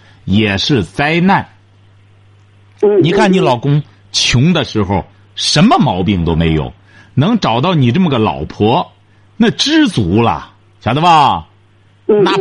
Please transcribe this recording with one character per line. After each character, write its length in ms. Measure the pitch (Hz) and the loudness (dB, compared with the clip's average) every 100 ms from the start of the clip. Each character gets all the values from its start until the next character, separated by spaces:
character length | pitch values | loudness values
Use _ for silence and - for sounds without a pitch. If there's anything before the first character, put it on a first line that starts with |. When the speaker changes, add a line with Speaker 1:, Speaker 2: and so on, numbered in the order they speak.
| _ _ | _ _
Speaker 1:
也 320 | - 101 107 98 | -2 0 0 -2
是 280 | - 135 | -2 -2
灾 360 | 87 - 147 170 | -2 -4 -2 0
难。 260 | 185 175 - _ _ _ _ _ _ _ _ _ _ _ _ - | 2 0 -2 _ _ _ _ _ _ _ _ _ _ _ _ -4
Speaker 2:
嗯， 220 | - 415 | 0 2
Speaker 1:
你 80 | 151 | 2
看 220 | 196 208 | 2 2
你 80 | 185 | 2
老 160 | 156 120 | 0 -2
公 260 | 139 147 - _ - | 0 -2 -2 _ -10
穷 400 | - - 120 156 | -6 -2 0 0
的 100 | 170 | 0
时 180 | 120 110 | -2 -4
候， 140 | 95 98 | -2 -2
Speaker 2:
嗯。 60 | - _ _ | -4 _ _
Speaker 1:
什 280 | - - 151 | -8 -2 2
么 160 | 214 - | 2 2
毛 240 | 139 92 | 0 -2
病 220 | 90 92 | -2 0
都 100 | 82 | 0
没 180 | 80 82 | 0 0
有， 200 | 78 62 - _ - - | -2 -4 -14 _ -20 -8
能 240 | - 170 226 | -2 0 0
找 220 | 143 113 | 0 -2
到 120 | 165 | 0
你 200 | 170 120 | 0 0
这 80 | 151 | 0
么 100 | 185 | 0
个 80 | 120 | 0
老 260 | 104 69 | -2 -4
婆， 460 | 78 - 107 139 - _ _ _ _ - | -10 -2 0 0 -4 _ _ _ _ -2
那 140 | 220 | -2
知 360 | - 269 320 269 | 0 -2 2 2
足 340 | 147 85 104 | 0 0 0
了， 300 | 113 76 - _ _ _ | 0 -2 -10 _ _ _
晓 140 | 104 | -4
得 60 | 139 | 0
吧？ 460 | 175 160 127 87 78 _ _ _ _ _ - | 2 4 2 0 -6 _ _ _ _ _ -2
Speaker 2:
嗯， 120 | 208 | 0
嗯。 60 | |
Speaker 1:
那 120 | 359 196 | 2 0